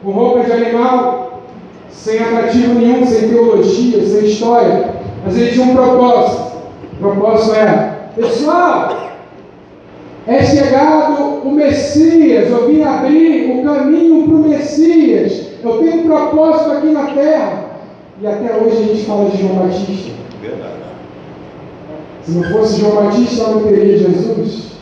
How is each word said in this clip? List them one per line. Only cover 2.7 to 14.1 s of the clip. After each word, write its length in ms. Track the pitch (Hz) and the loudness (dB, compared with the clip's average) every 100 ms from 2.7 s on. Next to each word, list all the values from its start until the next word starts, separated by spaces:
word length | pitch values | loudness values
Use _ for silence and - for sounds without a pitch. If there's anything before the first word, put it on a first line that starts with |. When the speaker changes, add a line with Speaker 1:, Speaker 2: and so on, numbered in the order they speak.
| 240 | 2
Speaker 1:
nenhum, 300 | 233 262 247 | 2 2 2
sem 240 | 220 220 | 2 2
teologia, 760 | 233 226 196 190 185 247 214 - | 2 4 4 2 2 0 0 0
sem 200 | 208 208 | 0 0
história. 640 | 208 233 240 185 - - - - - 185 | 0 0 2 2 0 -2 -8 -12 -10 -4
Mas 120 | 233 | 0
ele 140 | 240 | 0
tinha 140 | 247 254 | 2 2
um 100 | 254 | 4
propósito. 840 | 247 247 247 240 - - - - - - - | 4 4 2 2 0 -2 -8 -12 -16 -18 -18
O 20 | - | -6
propósito 580 | 202 202 208 220 220 214 | -4 0 0 2 2 2
é, 420 | 214 - - - - - | 2 0 -2 -8 -12 -4
pessoal, 840 | 233 - 294 349 349 349 247 - - - - - - - - - - - - - - | -2 -2 0 0 0 0 -4 -8 -10 -16 -20 -20 -20 -20 -20 -20 -20 -20 -20 -14 -2
é 160 | 262 | 0
chegado 1000 | - 285 254 269 302 311 302 285 285 - | 2 2 2 2 4 2 0 -2 -4 -4
o 80 | 269 | -2
Messias, 1000 | 302 285 - - 302 330 330 294 - - | 2 2 0 -2 2 4 6 4 4 2
eu 180 | 240 294 | 2 2
vim 160 | 302 | 2
abrir 680 | 294 262 262 311 330 262 247 | 2 -2 2 4 4 2 0
o 120 | 254 | -2
caminho 640 | 294 285 277 339 330 | 0 0 2 2 4